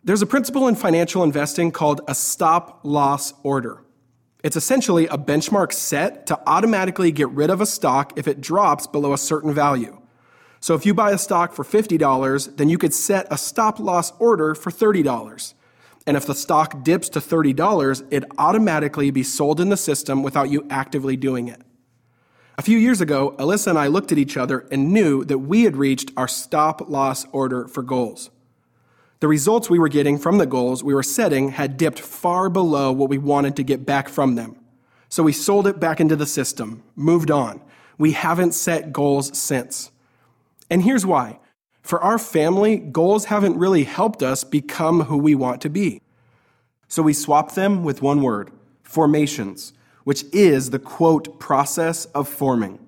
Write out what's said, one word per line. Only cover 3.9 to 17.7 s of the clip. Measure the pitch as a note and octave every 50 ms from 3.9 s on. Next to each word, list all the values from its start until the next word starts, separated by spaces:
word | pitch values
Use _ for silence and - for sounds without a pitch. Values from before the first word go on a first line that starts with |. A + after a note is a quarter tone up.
| _ _ _ _ _ _ _ _ _ _ -
It's | D3+ -
essentially | D#3+ - - C4 C4+ - - F3+ E3 D#3+
a | E3 D3
benchmark | C#3+ C#3 - D3 D#3 D#3 - G#3+ G3+ F3 -
set | - - - - D#3 C#3+ E3 G#3+ C#4 - -
to | - D#3+ - -
automatically | - D3+ F3+ G#3 A#3 A3 F#3+ F#3+ F#3+ F#3 - F#3 E3
get | D#3 C#3+ C#3+ B2
rid | C3 C#3 D3+ E3
of | F#3+ F3+
a | G#3+
stock | - - - - D3 D#3+ D#3 C#3+ - -
if | D3 - D3+
it | C#3 C#3
drops | C#3 - D#3+ G3 G3+ E3+ D3 C#3 -
below | - - D3+ C#3+ C#3 C#3
a | C3+
certain | - - D#3+ D3+ D3+ D3+ C#3+
value. | D3+ C#3+ C#3+ C#3 B2+ A2+ G#2+ - - _ _ _ _ _ _ _ _ _ _ _ _
So | - - E3
if | D#3 -
you | G3+
buy | G3 E3+ G#3+ G#3
a | G3 F#3
stock | - - G3 E3+ F3 E3 -
for | - C3+
fifty | - - G#3+ G#3+ G#3+ E3+
dollars, | D#3 D3+ C#3 C3+ C3 C3+ C3+ C3 C#3 C3+ -
then | - - C#3+ D3+
you | E3
could | E3 - D3+
set | - - - - G3+ F#3+ F#3 -
a | D3 C#3
stop-loss | - - - - A3 G#3+ G#3+ - G#3+ G3 F3+ E3+ E3+ - - -
order | A3+ A#3 A3+ E3 D#3 D#3 D#3
for | D3+ - F3+
thirty | E3 - A3+ G#3+ G#3 F#3
dollars. | D3 C#3 B2 A#2 A2 A2 - - - - _ _ _ _ _ _ _ _ _ _ _ -
And | C#3+
if | C#3 -
the | - C3+
stock | - - - E3+ D3+ D#3 D3+ - C#3+
dips | B2+ D3+ E3+ F3+ F3 -
to | - D3+
thirty | - - E3+ E3 D3+ C#3+
dollars, | C3 C3+ D#3+ G3+